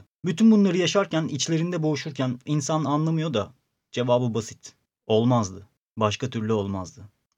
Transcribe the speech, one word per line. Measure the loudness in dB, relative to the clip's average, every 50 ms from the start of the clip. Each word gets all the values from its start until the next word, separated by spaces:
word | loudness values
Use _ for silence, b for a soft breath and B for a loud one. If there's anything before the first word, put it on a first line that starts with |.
| -20 _ _ _ -6
Bütün | -4 0 4 6 6
bunları | 8 6 4 4 2
yaşarken, | 2 0 2 0 0 0 0 -2 -2 -2 -2
içlerinde | -4 -6 -4 -2 -2 -2 -2 -2 -4 -2
boğuşurken | -2 -2 -2 -2 -6 -10 -6 -4 -4 -2 -4 -6 -4
insan | -4 -2 -2 -2 -2 -2 -2 -2
anlamıyor | -2 -2 0 0 0 0 -2 -2 -2 -2
da | -2 -4 -4 -10 _ _ _ _ _ _ _
cevabı | -6 -4 0 2 2 2 2 0 -2
basit. | -4 -6 -6 -14 -20 -20 -20 -20 _ _ _ _ _ _
Olmazdı. | 2 2 4 4 4 4 2 0 -2 -6 -14 -18 _ _ _ _ _ _
Başka | 0 0 0 0 -2 -8 -8
türlü | -6 -6 -2 -2
olmazdı. | 0 0 0 -2 -4 -6 -8 -12 -16 -20 -20 -20 _ _ _ _ _